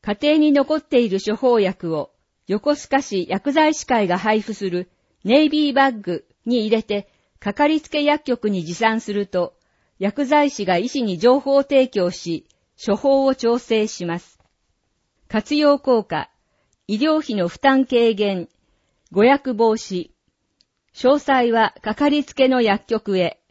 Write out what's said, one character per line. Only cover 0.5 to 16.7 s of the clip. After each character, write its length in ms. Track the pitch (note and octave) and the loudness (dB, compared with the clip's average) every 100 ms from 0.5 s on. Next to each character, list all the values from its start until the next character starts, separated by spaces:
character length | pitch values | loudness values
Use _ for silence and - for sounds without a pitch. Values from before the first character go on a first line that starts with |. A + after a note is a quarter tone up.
残 260 | C#4+ C4+ D#4 | 2 2 -2
っ 40 | |
て 180 | - C4 | 0 0
い 80 | A#3 | 0
る 100 | F#3+ G#3 | -2 -4
処 100 | G#3 | -2
方 240 | B3+ A#3 | 2 2
薬 340 | F#3+ F#3 E3+ D#3 | 0 -2 -6 -6
を 160 | - _ _ _ - | -8 _ _ _ -6
横 260 | G3+ C#4+ | -4 -2
須 200 | D4 - | -2 -2
賀 100 | C#4 | -4
市 240 | C#4 G3 F3 | -2 -6 -4
薬 240 | F#3+ C#4+ | -4 -2
剤 200 | C#4+ D#4 | 2 2
師 140 | D4+ - | 0 -2
会 200 | A#3+ G3 | 0 0
が 100 | F3+ | -2
配 240 | G#3+ A3 | 0 -2
布 120 | G#3 | -2
す 160 | G#3 G3 | -8 -6
る 220 | F3 F#3 _ _ _ | -6 -8 _ _ _
ネ 220 | F#3 C4+ D#4 | 0 2 2
イ 40 | |
ビ 220 | D4+ D4 | 0 0
ー 20 | |
バ 180 | C4 C4+ | 2 0
ッ 80 | A3+ | 0
グ 280 | G3 E3+ _ _ - | -8 -8 _ _ -4
に 160 | B3 | -2
入 80 | G#3+ | 0
れ 140 | A3 | -2
て、 260 | - G#3 G3 _ _ _ | -2 -8 -8 _ _ _
か 140 | G#3 | -10
か 140 | G3+ D4 | 0 2
り 140 | D#4 | 0
つ 80 | - | -2
け 140 | D4+ | -2
薬 200 | D4 D4+ C#4+ | 0 -2 -2
局 240 | A#3+ G#3+ | -4 -2
に 140 | F#3+ | -4
持 120 | D#3+ F3 | -6 -2
参 260 | A3 A3+ | -2 -2
す 120 | G#3+ | -4
る 140 | G#3 G3+ | -6 -4
と、 280 | F3+ F3 _ _ _ _ _ | -4 -6 _ _ _ _ _
薬 280 | F#3+ A#3+ C4+ | -6 -4 0
剤 240 | D4 C#4+ | 2 2
師 160 | - F#3+ | -2 -2
が 120 | F3 | -2
医 120 | A#3 | -2
師 140 | C#4+ | -4
に 140 | A3+ F3 | -4 0
情 220 | A3+ C4+ | 2 2
報 220 | C4+ C#4 | 2 0
提 240 | C#4 C#4 B3+ | 2 2 2
供 240 | G#3 F3+ | 0 -2
し、 360 | F3+ E3+ E3 _ _ _ _ - | -4 -8 -8 _ _ _ _ -4
処 100 | G3+ | 0
方 300 | C#4 C4+ C4+ | 2 4 2
を 80 | |
調 260 | C4 A#3 A#3+ | 0 0 -2
整 280 | - A3 G#3+ | 0 -2 -2
し 180 | - F3 | -6 -8
ま 140 | E3+ | -8
す。 200 | _ _ _ _ _ _ _ _ _ _ _ | _ _ _ _ _ _ _ _ _ _ _
活 260 | G#3+ - D4 | -6 -2 2
用 240 | D4 C#4+ | 2 2
効 240 | - A#3+ | 2 0
果、 260 | G3+ D#3 - _ _ _ _ | 0 -10 -10 _ _ _ _